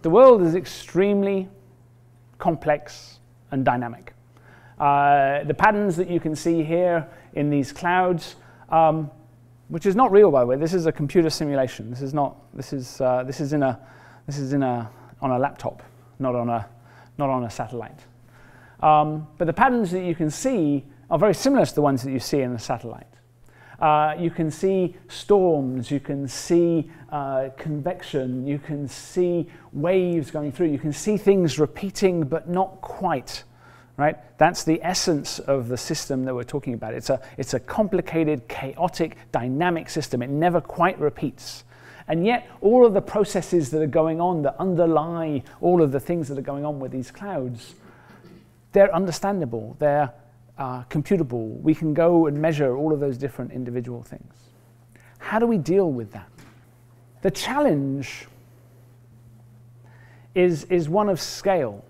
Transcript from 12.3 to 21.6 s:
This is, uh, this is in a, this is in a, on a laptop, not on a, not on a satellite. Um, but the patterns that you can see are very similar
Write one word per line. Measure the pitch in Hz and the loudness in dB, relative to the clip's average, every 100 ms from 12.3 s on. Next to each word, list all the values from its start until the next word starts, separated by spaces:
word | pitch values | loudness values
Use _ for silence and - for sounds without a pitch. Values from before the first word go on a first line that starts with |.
| - - - | -6 -20 -16
This | 131 | -10
is, | 143 123 - | -10 -10 -2
uh, | 127 127 | 0 0
this | 131 135 | -4 -6
is | 143 | -2
in | 147 | 0
a, | 135 117 - - - - - | 0 -2 -12 -20 -20 -18 -10
this | 143 | -8
is | 131 | -2
in | 143 | -2
a, | 131 120 110 - - - | -2 -4 -8 -16 -20 -8
on | 135 | -4
a | 123 | -2
laptop, | 139 - - - - - - - | -2 -4 -10 -10 -20 -20 -20 -8
not | 131 123 | -4 -2
on | 120 | -2
a, | 117 107 - - - - - | -4 -6 -18 -20 -20 -18 -6
not | 143 | -2
on | 131 117 | -2 -4
a | |
satellite. | - 113 120 113 - - _ - - - - - - | -8 -10 -10 -12 -18 -20 _ -20 -20 -20 -20 -20 0
Um, | 156 151 151 156 156 - | 4 4 4 -2 -10 -4
but | 160 | -2
the | |
patterns | 160 262 247 190 | 2 2 4 0
that | 180 | -2
you | 180 | -4
can | 165 156 | -2 -2
see | - 254 240 151 143 - - - | -2 -2 0 0 0 -4 -20 -4
are | 160 | 2
very | 208 | 2
similar | 175 269 269 | 4 2 2